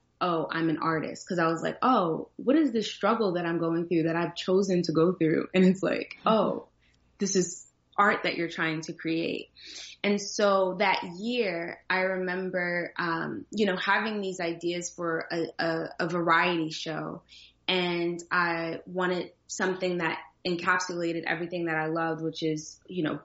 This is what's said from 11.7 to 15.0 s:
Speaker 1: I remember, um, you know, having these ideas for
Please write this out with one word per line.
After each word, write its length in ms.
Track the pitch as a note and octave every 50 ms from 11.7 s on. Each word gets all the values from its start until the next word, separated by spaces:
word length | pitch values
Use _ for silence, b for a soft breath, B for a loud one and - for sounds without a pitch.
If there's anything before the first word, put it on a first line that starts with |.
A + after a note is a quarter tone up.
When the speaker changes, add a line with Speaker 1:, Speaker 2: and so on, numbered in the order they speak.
| - - _ -
Speaker 1:
I 100 | F3+ F#3
remember, 920 | F#3 F#3+ F#3+ F#3 F#3 F3+ F3+ F#3 F#3+ F#3 F3+ F3+ F3+ F3 F3 F3 E3+ - -
um, 480 | - F3 E3+ E3 E3 E3 D3+ - - - -
you 140 | - G3+ G#3+
know, 100 | G3 F#3
having 460 | F#3 - G3+ G3 G3+ G#3+ A3 G#3+ G#3
these 180 | G3 F#3+ F#3 F3+
ideas 500 | F3 E3+ E3 E3 F3 E3+ F3 F3 F3 -
for 380 | - -